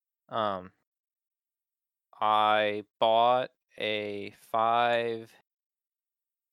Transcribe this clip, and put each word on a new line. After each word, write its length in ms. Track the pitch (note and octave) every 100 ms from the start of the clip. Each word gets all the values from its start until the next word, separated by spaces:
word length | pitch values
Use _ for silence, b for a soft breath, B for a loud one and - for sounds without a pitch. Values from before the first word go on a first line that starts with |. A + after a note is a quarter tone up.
| _ _ -
Um, 420 | A#2 G#2 F#2+ F#2 _ _ _ _ _ _ _ _ _ _ _ _ _ _ -
I 640 | G#2+ G#2+ G#2+ G#2+ G#2+ G#2 G2+ -
bought 500 | A2+ A2+ A#2+ B2+ B2+ _ _ -
a 520 | G#2+ G#2+ G#2 G2+ G2+ - -
five, 800 | A2+ A2+ A#2+ A#2+ A#2 A#2 A2+ A2+ _ _ _ _ _ _ _ _ _ _ _ _